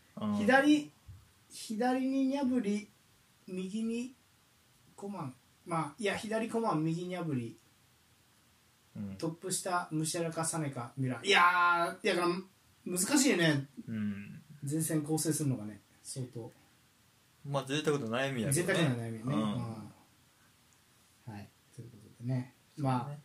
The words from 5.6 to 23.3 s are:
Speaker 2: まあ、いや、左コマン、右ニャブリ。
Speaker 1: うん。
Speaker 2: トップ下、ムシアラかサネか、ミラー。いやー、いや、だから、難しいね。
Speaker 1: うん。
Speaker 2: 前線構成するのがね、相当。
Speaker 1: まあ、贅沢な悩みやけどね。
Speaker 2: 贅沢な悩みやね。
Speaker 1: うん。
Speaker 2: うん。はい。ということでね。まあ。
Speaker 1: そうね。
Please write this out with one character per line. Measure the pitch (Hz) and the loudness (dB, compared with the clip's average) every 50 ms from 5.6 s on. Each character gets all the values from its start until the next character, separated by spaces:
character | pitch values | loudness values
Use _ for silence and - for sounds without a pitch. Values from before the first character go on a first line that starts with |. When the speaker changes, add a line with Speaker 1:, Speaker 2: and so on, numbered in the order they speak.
| _ | _
Speaker 2:
ま | 180 170 165 | -4 -4 -2
あ、 | 156 147 - - | -2 -4 -4 -4
い | 220 | -2
や、 | 190 185 | -2 -2
左 | 180 - 208 220 220 226 220 | -2 -4 -4 -2 -2 -2 -2
コ | - 226 | -2 0
マ | 226 220 156 | 0 0 0
ン、 | 156 156 | 2 0
右 | 165 165 170 180 180 | 0 0 -2 -4 -4
ニ | 180 180 | -6 -4
ャ | 170 | -4
ブ | 160 139 | -2 -2
リ。 | 123 117 117 - - - _ _ _ _ _ _ _ _ _ _ _ _ _ _ _ _ _ _ _ _ _ _ _ _ _ - | -2 -4 -4 -8 -14 -20 _ _ _ _ _ _ _ _ _ _ _ _ _ _ _ _ _ _ _ _ _ _ _ _ _ -12
Speaker 1:
う | 113 | -10
ん。 | 104 98 95 | -8 -8 -8
Speaker 2:
ト | 98 - 160 | -6 -6 -6
ッ | |
プ | 165 - - 185 | -6 -6 -6 -6
下、 | 170 - - 196 180 175 175 - | -4 -4 -2 -2 -2 -2 -2 -2
ム | 160 156 156 | -2 -2 -2
シ | 156 - 175 | -2 -2 -2
ア | 170 | -4
ラ | 165 | -4
か | 156 165 160 | -2 -2 -2
サ | 160 - 160 | -2 -2 -2
ネ | 156 135 | -4 -4
か、 | 135 123 120 123 - | -4 -6 -8 -8 -6
ミ | - 131 131 | -4 -2 -2
ラ | 123 117 - | -2 -2 2
ー。 | |
い | 196 | 4
や | 196 180 175 175 175 175 175 175 175 170 170 175 185 - - | 6 6 8 6 6 6 6 4 4 4 2 0 -2 -2 0
ー、 | |
い | 208 | 0
や、 | 180 | 2
だ | 175 175 | 2 2
か | 175 | 0
ら、 | 175 185 190 - _ _ _ _ _ _ - | 0 -2 -4 -10 _ _ _ _ _ _ -8
難 | - 180 180 | -4 -2 -2
し | 190 220 269 302 262 285 208 | 0 4 4 4 6 6 4
い | |
ね。 | 175 170 160 147 139 139 - - - - - | 4 4 4 4 2 0 -4 -10 -14 -10 -6
Speaker 1:
う | 113 | -4
ん。 | 107 107 104 101 101 101 - - - - - - - - | -2 -2 -2 -4 -6 -8 -12 -14 -16 -18 -20 -16 -10 -6
Speaker 2:
前 | 139 147 160 | -4 -2 -2
線 | 160 - 165 151 147 | 0 0 0 -2 0
構 | 147 156 151 | 0 -2 0
成 | - 165 147 | 0 0 0
す | - 151 | 0 0
る | 139 | 0
の | 123 | 0
が | 107 104 | -2 -4
ね、 | 107 104 - - _ _ - - | -8 -12 -14 -18 _ _ -20 -16
相 | - - 131 123 123 | -12 -10 -8 -10 -8
当。 | - 120 113 127 - - - - _ _ _ _ _ _ _ _ _ _ _ _ _ _ - | -10 -12 -12 -12 -14 -20 -20 -20 _ _ _ _ _ _ _ _ _ _ _ _ _ _ -8
Speaker 1:
ま | 143 139 135 | -4 -2 -2
あ、 | 135 | 0
贅 | 131 139 156 151 | 0 0 0 2
沢 | 160 147 143 | 2 2 2
な | 120 | 2
悩 | 110 113 123 135 139 135 | 0 0 0 0 0 0
み | 120 107 | 0 0
や | 98 135 | 2 2
け | 160 175 | 2 2
ど | 185 | 2
ね。 | 185 | 4
Speaker 2:
贅 | |
沢 | 175 165 139 123 | 4 4 4 2
な | 117 117 | 2 -2
悩 | 117 | -4
み | 113 113 | -6 -6
や | 113 | -4
ね。 | |
Speaker 1:
う | 127 | -2
ん。 | - | 0
Speaker 2:
う | |
ん。 | - 110 107 101 123 117 113 113 107 104 - - - - _ _ _ _ _ _ _ _ _ _ _ _ _ _ _ _ _ _ _ _ _ _ _ _ - | 0 0 0 0 -2 -4 -4 -6 -10 -12 -14 -18 -20 -20 _ _ _ _ _ _ _ _ _ _ _ _ _ _ _ _ _ _ _ _ _ _ _ _ -16
は | 107 | -14
い。 | 101 101 - _ _ _ _ - | -14 -14 -16 _ _ _ _ -20
と | - 113 | -18 -18
い | |
う | 117 | -18
こ | - 104 - - - - | -20 -20 -20 -20 -18 -8
と | 120 | -4
で | 123 131 | -2 -2
ね。 | 123 123 - - _ _ _ _ | -2 -2 -4 -10 _ _ _ _
ま | - 139 131 131 123 | -4 -2 0 0 0
あ。 | |
Speaker 1:
そ | 120 143 | -2 -4
う | |
ね。 | 147 - - _ | -8 -10 -14 _